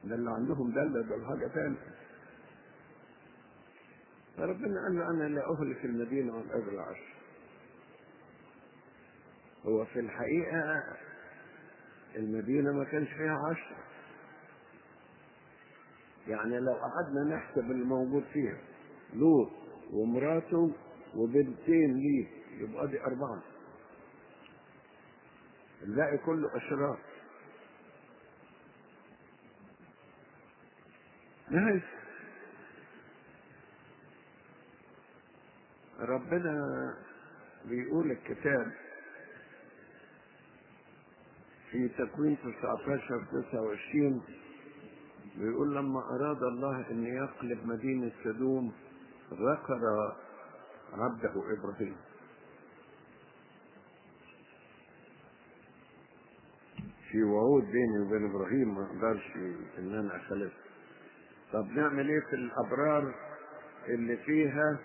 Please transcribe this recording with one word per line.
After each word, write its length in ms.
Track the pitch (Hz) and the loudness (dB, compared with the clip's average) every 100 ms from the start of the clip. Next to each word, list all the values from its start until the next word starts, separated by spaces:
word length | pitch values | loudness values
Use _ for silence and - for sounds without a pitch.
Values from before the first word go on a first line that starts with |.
ده 100 | 95 | -4
اللي 160 | 117 120 | -2 -2
عندهم 400 | 113 123 147 123 | 0 0 0 0
دالة، 320 | 123 151 127 | 2 2 0
ده 240 | 113 107 117 | -2 -4 -4
حاجة 200 | 139 117 | -4 -2
تانية. 300 | 156 151 - - - - - - - - - - - - - - - - - - - - - - - - - - - | -2 -2 -4 -8 -18 -20 -20 -20 -20 -20 -20 -20 -20 -20 -20 -20 -20 -20 -20 -20 -20 -20 -20 -20 -20 -20 -20 -18 -6
فربنا 460 | 160 185 233 190 | -4 -2 -2 -2
قال 140 | 190 175 | 0 0
له: 140 | 170 | 2
"أنا 140 | 165 151 | 0 2
لا 220 | 147 135 | 0 0
أهلك 320 | 160 143 127 | 0 -2 -2
المدينة 480 | 123 117 117 135 127 | -2 -2 0 0 0
من 180 | 113 110 | -2 -4
أجل 280 | 117 101 98 | -4 -2 -6
عشرة". 360 | 69 95 - - - - - - - - - - - - - - - - - - - - - - - - - - 104 | -6 -10 -14 -20 -20 -20 -20 -20 -20 -20 -20 -20 -20 -20 -20 -20 -20 -20 -20 -20 -20 -20 -20 -20 -20 -20 -20 -10 0
هو 180 | 110 | 0
في 160 | 113 123 | 0 -4
الحقيقة 840 | 117 - 120 160 165 165 151 156 - - - - - - - - - - - - - 110 | -4 -4 0 0 0 -2 0 -2 -4 -12 -16 -18 -18 -20 -20 -20 -20 -20 -20 -20 -14 -8
المدينة 560 | 110 110 104 139 139 | -4 -2 2 2 4
ما 120 | 143 | 2
كانش 240 | 139 151 147 | 0 -2 -2
فيها 300 | 147 156 151 147 | -2 -2 0 -2
عشرة. 260 | 165 - - - - - - - - - - - - - - - - - - - - - - - - - - - | -4 -6 -16 -16 -18 -20 -20 -20 -20 -20 -20 -20 -20 -20 -20 -20 -20 -20 -20 -20 -20 -20 -20 -20 -20 -20 -18 -6
يعني 320 | 107 110 123 | -4 0 0
لو 120 | 127 | 0
قعدنا 520 | 123 127 139 170 139 | 0 -2 -2 0 0
نحسب 460 | 147 156 - 143 120 | 0 -2 0 0 2
اللي 140 | 127 | 0
موجود 400 | 123 131 127 139 139 | 2 2 4 2 0
فيها، 260 | 147 123 90 - - - - - | 0 0 -2 -12 -20 -20 -20 -10
لوط 340 | 110 156 151 110 - - - - | 6 8 10 8 0 -14 -16 -4
ومراته 800 | 104 113 120 143 165 165 170 170 143 - - - - | 0 2 4 4 2 2 4 4 2 -10 -18 -10 0
وبنتين 800 | 117 135 135 117 - 165 151 131 | 4 6 6 2 4 8 8 6
ليه، 300 | 139 139 104 - - - | 4 4 2 -6 -16 -8
يبقى 300 | 107 113 143 | -6 -2 -2
دي 120 | 139 | 0
أربعة، 380 | 131 127 139 101 - - - - - - - - - - - - - - - - - - - - - - - - | -2 -2 -4 -4 -10 -18 -20 -20 -20 -20 -20 -20 -20 -20 -20 -20 -20 -20 -20 -20 -20 -20 -20 -20 -20 -20 -20 -14
الباقي 360 | 98 117 151 143 | -2 2 4 2
كله 380 | - 160 147 123 | 2 0 0 -2
أشرار. 420 | - 139 143 120 - - - - - - - - - - - - - - - - - - - - - - - - - - - - - - - - - - - - - - - - - - - - - | -2 0 0 -2 -10 -18 -20 -20 -20 -20 -20 -20 -20 -20 -20 -20 -20 -20 -20 -20 -20 -20 -20 -20 -20 -20 -20 -20 -20 -20 -20 -20 -20 -20 -20 -20 -20 -20 -20 -20 -20 -20 -20 -20 -20 -20 -20 -20 0
ناس 320 | 156 214 196 - - - - - - - - - - - - - - - - - - - - - - - - - - - - - - - - - - - - - - - - - - | 4 6 4 0 -14 -16 -16 -16 -18 -18 -18 -20 -20 -20 -20 -20 -20 -20 -20 -20 -20 -20 -20 -20 -20 -20 -20 -20 -20 -20 -20 -20 -20 -20 -20 -20 -20 -20 -20 -20 -20 -20 -20 -20 -8
ربنا 960 | 113 131 123 175 175 147 143 131 131 - - - - - - - | -2 -2 0 -2 0 -2 -2 -4 -6 -8 -14 -20 -20 -20 -20 -18
بيقول 460 | 113 123 131 156 160 | -6 -4 0 0 0
الكتاب 600 | 123 - 110 147 139 113 - - - - - - - - - - - - - - - - - - - - - - - - - - - - - - | -2 -6 -2 2 2 2 -6 -14 -16 -16 -18 -18 -18 -20 -20 -20 -20 -20 -20 -20 -20 -20 -20 -20 -20 -20 -20 -20 -20 -20 -20 -20 -20 -20 -20 -6
في 180 | 120 123 | 0 0
تكوين 480 | - 123 - 151 143 | 0 -2 2 2 2
تسعتاشر 840 | 123 110 123 113 - 139 - 120 - | -2 -4 -2 -2 0 -2 0 -4 -2
تسعة 300 | 135 123 120 | -4 -2 -2
وعشرين، 600 | 110 104 - 147 143 127 - - - - - - - - - - - - | 0 -2 0 4 4 4 -2 -16 -18 -18 -18 -18 -18 -18 -20 -18 -16 -4
بيقول: 380 | 107 123 147 139 | -2 2 2 2
لما 240 | 139 131 | 0 0
أراد 420 | 123 127 147 143 | -2 0 0 2
الله 480 | 127 120 139 131 120 | 0 0 -2 -2 -2
أن 160 | 117 117 | -2 -2
يقلب 600 | 127 135 - 123 117 113 | -2 -4 -4 -4 -4 -2
مدينة 460 | 113 127 131 120 113 | -2 0 0 0 -2
سدوم 480 | 117 110 131 131 120 - - - - - - | -4 0 2 2 0 -4 -18 -20 -20 -20 -14
ذكر 800 | 82 113 147 - 127 113 107 104 107 - - - - - - - | 0 2 2 0 0 2 4 0 -4 -14 -18 -18 -18 -18 -18 -12
عبده 400 | 98 123 113 113 98 101 107 | -2 -2 0 -2 -2 -2 -2
إبراهيم. 380 | 98 101 101 95 - - - - - - - - - - - - - - - - - - - - - - - - - - - - - - - - - - - - - - - - - - - - - - - - - - - | -4 -4 -6 -6 -16 -20 -20 -20 -20 -20 -20 -20 -20 -20 -20 -20 -20 -20 -20 -20 -20 -20 -20 -20 -20 -20 -20 -20 -20 -20 -20 -20 -20 -20 -20 -20 -20 -20 -20 -20 -20 -20 -20 -20 -20 -20 -20 -20 -20 -20 -18 -12 -12 -14 -4
في 120 | 107 | 2
وعود 420 | 110 104 117 143 | 4 6 8 6
بيني 340 | 104 117 120 107 | 6 2 4 4
وبين 320 | 98 107 104 | 2 2 2
إبراهيم 440 | 98 92 127 120 | 0 2 4 4
ما 120 | 98 95 | 2 -4
أقدرش 500 | 92 113 107 - - 92 85 - - | 0 0 0 -4 -6 -6 -6 -10 -8
إن 160 | 92 | -4
أنا 220 | 107 101 90 | -2 -2 -4
أخالفه. 400 | - 98 98 - - - - - - - - - - | -4 -4 -4 -8 -20 -20 -20 -20 -20 -20 -20 -20 -4
طب 140 | 107 101 | -2 0
نعمل 420 | 120 151 139 139 | 2 2 4 2
إيه 120 | 151 | 2
في 160 | 147 135 | 0 -4
الأبرار 800 | 123 113 110 123 151 147 139 123 - - - - - - - | -2 -2 0 4 4 4 2 -4 -10 -12 -14 -16 -16 -14 -4
اللي 280 | 120 117 120 | 0 0 -2
فيها؟ 640 | - 156 151 139 151 147 | 2 4 4 4 2 2